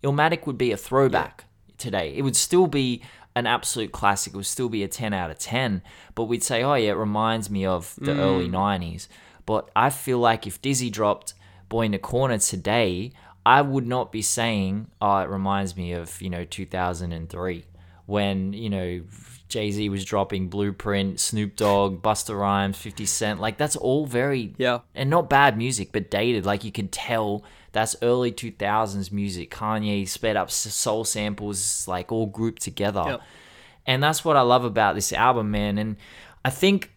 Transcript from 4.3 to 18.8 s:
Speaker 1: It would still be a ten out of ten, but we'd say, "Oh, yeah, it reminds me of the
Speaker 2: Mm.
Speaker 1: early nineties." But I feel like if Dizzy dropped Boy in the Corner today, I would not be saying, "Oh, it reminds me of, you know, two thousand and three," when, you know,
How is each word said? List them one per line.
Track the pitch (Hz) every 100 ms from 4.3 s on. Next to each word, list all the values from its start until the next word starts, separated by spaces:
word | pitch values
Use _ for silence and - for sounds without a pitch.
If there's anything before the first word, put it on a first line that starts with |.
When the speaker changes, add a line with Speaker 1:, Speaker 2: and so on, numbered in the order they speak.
Speaker 1:
It | 98
would | 98
still | - 123
be | 107
a | 98
ten | - 113
out | 101 87
of | -
ten, | - 120 131 98 - - - -
but | 113
we'd | 117
say, | - 120
"Oh, | 127
yeah, | 143 107
it | 101
reminds | 107 104 113 113 101
me | 101 95
of | 92 85 -
the | -
Speaker 2:
Mm. | 95
Speaker 1:
early | 95 92 87
nineties." | 90 101 98 85 85 - - - - -
But | 107 - -
I | 123
feel | 139 - 127
like | 120 113 -
if | -
Dizzy | 135 135 123
dropped | 104 104 101 - - - - -
Boy | 113 110
in |
the | 101
Corner | - 120 135 113
today, | - 95 87 113 110 90 113 - - - -
I | 131
would | 143 135 120
not | 127 -
be | 110
saying, | 101 - 117 107 95 98 110 _
"Oh, | 104 98
it | 92
reminds | 98 98 98 98 90
me | 87
of, | 87 82 -
you | 95
know, | 87 87
two | - 92
thousand | 92 90 85 87
and | 82 82
three," | 90 90 87 - - - - -
when, | 101 101 98 95
you | 101 113
know, | 101